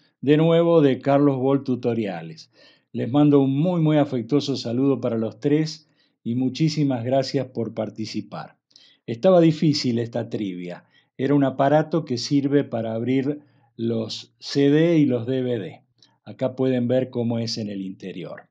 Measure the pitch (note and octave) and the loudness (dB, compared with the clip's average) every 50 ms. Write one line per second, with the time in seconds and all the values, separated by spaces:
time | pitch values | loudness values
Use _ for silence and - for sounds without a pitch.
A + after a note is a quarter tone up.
0 | _ _ _ _ - C3 D3+ D3+ D#3+ E3 E3 E3+ E3+ E3+ E3+ E3 D3 C3+ B2+ B2+ | _ _ _ _ 2 4 4 4 6 4 4 4 4 6 6 6 6 4 2 0
1 | - C#3+ C#3 C#3+ D3 C#3+ C3+ B2+ B2+ C3+ C#3 C3+ C3+ C3 B2+ A#2+ A#2+ A#2+ A#2 A2+ | 0 2 4 4 4 4 2 2 2 2 2 0 0 -4 -4 -2 -2 -2 -2 -2
2 | G#2+ G2 F2+ E2 E2 E2 D#2+ - - _ _ _ _ - _ _ _ _ - A#2 | -4 -4 -6 -8 -10 -12 -16 -18 -20 _ _ _ _ -20 _ _ _ _ -8 -8
3 | B2 A#2 B2 D3 D3 D3 C#3+ C#3+ C3+ C3+ C3+ C#3 D#3+ F#3 F3+ E3+ D#3 D3+ D#3 D3 | -6 0 2 4 4 6 6 4 4 2 0 0 0 0 0 2 2 2 2 2
4 | C#3+ C#3+ C3+ B2 A2 A2+ C#3+ C#3+ C#3 C#3+ C3 A#2 - A#2+ A#2 B2+ C3+ C#3 C3+ A#2 | 0 0 -2 -6 -4 -2 -2 -2 0 -2 -6 -6 -6 -4 -2 0 0 0 0 0
5 | - A#2+ A2+ A2+ A2 G#2+ G#2+ - - D3 D3 D#3 D#3+ D#3 - - _ _ _ _ | -2 -4 -2 -2 -4 -6 -8 -4 -2 0 0 0 0 -4 -8 -14 _ _ _ _
6 | _ _ _ _ _ A2+ A#2 B2+ C3 B2+ B2+ - D#3 D#3 D#3 D#3 D3 C#3 C3 A#2+ | _ _ _ _ _ -6 -4 -2 -2 -4 -2 0 -2 0 0 0 -2 0 -2 -2
7 | A2+ B2+ C3 C#3 C3 - - C#3 B2 - - A#2+ A2+ A2 - - A2 G#2 - - | -2 0 0 0 0 0 -4 -4 -4 -4 -6 -6 -6 -6 -6 -6 -6 -6 -8 -10
8 | A2 G#2+ - G#2+ G2 - - D2+ - - _ _ _ _ _ _ _ _ _ _ | -12 -8 -8 -10 -10 -10 -14 -14 -14 -16 _ _ _ _ _ _ _ _ _ _
9 | _ - A#2 A2+ - F#3+ F#3 F3 E3 E3 D#3 - F3 D#3 C#3 - - B2+ A#2 A2+ | _ -10 -6 2 4 6 6 8 6 6 4 4 2 2 2 2 0 -2 -2 -2
10 | A#2 A#2 A#2 A#2+ A2+ A2+ - A2+ G#2+ G2 F2+ F2 F2+ F2 E2+ - _ _ _ _ | -4 -4 -6 -8 -8 -6 -6 -6 -6 -6 -8 -10 -12 -12 -14 -16 _ _ _ _
11 | _ _ _ - B2+ C3+ D3 C#3+ C#3 C3 B2+ C3 C#3 C#3 D3 D#3 D#3 D#3 - D#3+ | _ _ _ -6 -2 0 2 2 2 0 0 0 2 4 4 2 2 0 -4 -4
12 | D#3 - B2+ A#2 - - C#3+ C#3+ C3+ C#3+ C#3 C#3+ C3 A#2 A#2+ A2+ A2+ A2+ A2+ A2+ | -4 -4 -6 -6 -4 0 0 0 0 2 0 0 0 0 -6 -6 -4 -4 -4 -4
13 | A#2+ A#2+ C3 C#3 B2 C#3 D3+ - - _ _ _ _ _ _ - A2+ A#2 A#2 A2+ | -2 0 0 0 0 -2 -6 -6 -12 _ _ _ _ _ _ -6 -4 -4 -4 -4
14 | A2+ A2 - - - _ _ _ - - - C#3 C#3+ C#3 D3 D#3 E3 E3+ E3+ D#3 | -6 -6 -10 -14 -14 _ _ _ -14 -4 0 2 4 4 6 4 4 4 4 4
15 | D3 C3 B2 A#2+ A2+ B2 C3 C3 B2+ B2 B2 A2 F#2 D#2+ - - _ _ _ _ | 4 2 2 -2 -2 -4 -4 -2 -2 -2 -4 -4 -6 -10 -14 -18 _ _ _ _
16 | _ _ _ _ _ A2+ G#2 - C3 B2+ C3 - C3 C3 B2+ B2 A#2+ A#2+ B2+ B2+ | _ _ _ _ _ -20 -8 -6 -6 -6 -2 0 0 0 0 0 0 0 0 0
17 | C3 B2+ - A#2+ A#2 A#2 A#2 A#2 A#2 A2+ - A#2+ A2 G2+ G2+ G2 F#2+ F#2 F#2+ - | 0 -2 -4 -4 -2 -2 -2 -4 -4 -6 -6 -6 -8 -8 -8 -8 -8 -10 -10 -12
18 | G2 F#2+ F2+ F#2+ E2 D#2 - - - _ | -14 -12 -12 -12 -12 -12 -14 -16 -20 _